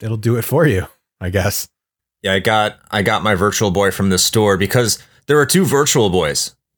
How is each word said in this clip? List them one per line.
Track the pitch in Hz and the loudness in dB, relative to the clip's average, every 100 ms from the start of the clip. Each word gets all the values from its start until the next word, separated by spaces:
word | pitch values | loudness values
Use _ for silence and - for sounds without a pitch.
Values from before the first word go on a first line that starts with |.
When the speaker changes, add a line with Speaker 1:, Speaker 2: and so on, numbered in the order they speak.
Speaker 1:
it'll | 110 110 | -8 -4
do | 113 117 | -2 -2
it | |
for | - 143 156 | -2 0 2
you, | 92 - _ _ _ | 0 -4 _ _ _
I | 92 | -4
guess. | 95 95 - - _ _ _ _ _ | -2 -2 -4 -8 _ _ _ _ _
Speaker 2:
Yeah, | 98 | -2
I | 95 | 0
got, | 113 110 107 - - | 2 0 0 -6 -6
I | 104 | -2
got | 101 107 | 0 0
my | 101 | 0
Virtual | 92 104 - 104 | 2 0 0 0
Boy | 90 98 | 0 0
from | - 98 | 0 0
the | 90 | 0
store | - 113 104 95 | 0 2 2 2
because | 98 123 113 - - _ - | 0 0 0 -4 -10 _ 0
there | 147 | 0
were | 143 | 2
two | 185 | 2
Virtual | 151 139 147 147 104 | 2 2 2 2 2
Boys | 90 78 71 - - _ | 0 -2 -4 -8 -12 _